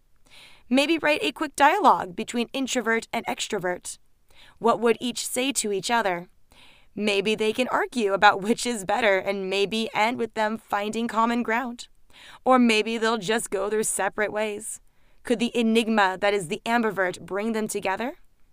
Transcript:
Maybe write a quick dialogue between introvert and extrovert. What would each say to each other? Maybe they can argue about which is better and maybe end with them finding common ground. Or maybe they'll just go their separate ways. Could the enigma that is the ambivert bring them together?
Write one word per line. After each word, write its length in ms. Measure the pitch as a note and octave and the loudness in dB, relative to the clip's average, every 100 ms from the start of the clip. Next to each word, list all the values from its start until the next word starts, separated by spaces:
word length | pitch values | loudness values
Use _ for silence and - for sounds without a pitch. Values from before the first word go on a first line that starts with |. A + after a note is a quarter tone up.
| _ _ _ - - - - | _ _ _ -20 -20 -20 0
Maybe 300 | B3+ D4 E4 | 2 2 2
write 260 | D4+ D4+ | 2 0
a 80 | - | -2
quick 240 | - D#4 - | -4 -6 4
dialogue 600 | C#4 G4 D4 F3+ F3+ F3 | 4 6 6 4 2 -6
between 340 | A3 A#3+ A3+ | -4 -4 -4
introvert 560 | C4+ C4 B3+ A3+ A3+ - | -4 -4 -2 0 -2 -2
and 100 | A#3 A3 | -6 -4
extrovert. 720 | B3 - G#3 F3+ F3+ - - _ _ _ - - - | -6 -4 -4 -2 -4 -8 -16 _ _ _ -20 -20 -2
What 220 | G#3+ G3+ | 0 2
would 180 | A#3 A3+ | 2 0
each 280 | B3 A#3 - | -2 -6 -6
say 240 | - C4 | -2 -2
to 180 | - A3 | -2 -2
each 200 | G3 E3+ | -4 0
other? 360 | A#3 G3 F3 F3+ _ - - - - - - | 0 0 -2 -6 _ -20 -20 -20 -20 -14 -4
Maybe 400 | G#3+ G3+ G3+ G#3+ | 0 0 0 0
they 180 | A3 | 0
can 140 | A3 B3 | 0 0
argue 460 | - F#4+ B3 G3+ | 0 -2 -2 0
about 280 | G3 G#3 G3 | 4 4 4
which 240 | G3 A#3 A#3+ | 0 -2 -2
is 180 | A#3 | -4
better 360 | F#3 G#3 A3+ F#3+ | -4 0 2 2
and 300 | F#3+ G3+ F#3+ | 0 -4 -2
maybe 400 | F#3+ G3+ A3 A3+ | 0 0 0 -2
end 240 | - G#3+ B3 | 0 0 0
with 160 | A3+ | -4
them 240 | - G#3+ A3 | -2 -2 -2
finding 500 | - G3+ G#3 A3 A#3 | -4 -4 -2 -4 -2
common 360 | G#3+ A3+ A#3+ | 0 0 0
ground. 440 | A3+ A3+ B3+ A#3+ - - - - - - | 0 -2 -4 -10 -16 -20 -20 -20 -20 -4
Or 140 | - B3+ | 4 6
maybe 400 | A#3+ G#3+ A3 A3+ | 6 4 2 0
they'll 220 | A3 A#3 | 0 0
just 320 | F3+ A3+ - | 0 -2 -2
go 180 | G3 G3+ | -4 -2
their 140 | G#3+ | -2
separate 500 | A3 - G3 - G#3 | -2 -2 -2 -2 -2
ways. 460 | G#3 G#3+ G#3 G#3+ - - _ _ - - | -2 -4 -6 -10 -14 -18 _ _ -14 -4
Could 140 | A3+ | 0
the 180 | A#3 A#3+ | 0 0
enigma 640 | A3+ A3+ A3 A3 F#3+ F#3 | 2 2 2 2 2 2
that 140 | G3+ G#3 | 0 0
is 140 | D#3+ | -2
the 120 | G3+ - | -6 -2
ambivert 520 | A#3 A3 F#3+ F#3 F#3 | 0 0 0 -2 -4
bring 340 | E3+ F#3+ A3 | -8 -6 -4
them 140 | A3 G#3+ | -4 -4
together? 500 | G#3 F#3+ F#3+ A#3 F4 - _ - | -4 -4 -4 -6 -8 -18 _ -20